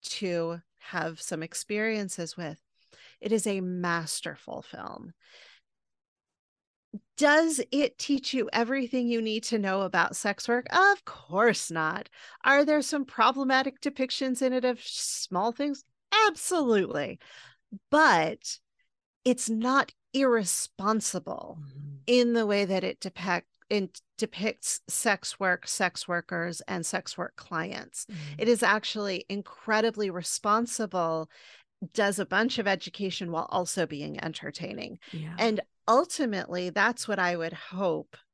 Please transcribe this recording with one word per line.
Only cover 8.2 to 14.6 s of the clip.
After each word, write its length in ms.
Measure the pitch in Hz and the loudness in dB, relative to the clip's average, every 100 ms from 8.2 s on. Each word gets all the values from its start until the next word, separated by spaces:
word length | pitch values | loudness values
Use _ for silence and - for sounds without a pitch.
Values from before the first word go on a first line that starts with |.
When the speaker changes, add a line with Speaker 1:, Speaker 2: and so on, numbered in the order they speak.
| - | 0
Speaker 1:
you 160 | 262 226 | -2 0
everything 560 | - 226 269 240 254 240 | 0 0 0 0 0 0
you 140 | 233 | 0
need 220 | 220 220 220 | 0 -2 -2
to 120 | 226 | -2
know 240 | 196 190 | 0 0
about 360 | 190 180 170 - | 0 2 0 0
sex 300 | 208 202 - | -4 -4 0
work? 160 | 240 254 | -2 2
Of 340 | 339 392 403 - | 6 6 6 0
course 680 | - - 175 233 208 - | -18 -4 4 4 4 -2
not. 380 | 165 156 160 - - - - | -2 -2 -2 -8 -18 -20 -2
Are 220 | - 277 285 | 4 6 6
there 160 | 302 | 4
some 240 | 277 294 269 | 2 -2 -4
problematic 760 | - 226 269 269 262 269 262 | 4 4 4 2 2 2 -2
depictions 600 | 285 285 262 - 262 254 | -6 -2 -4 -2 -2 0
in 100 | 262 | 2
it 140 | 254 | 2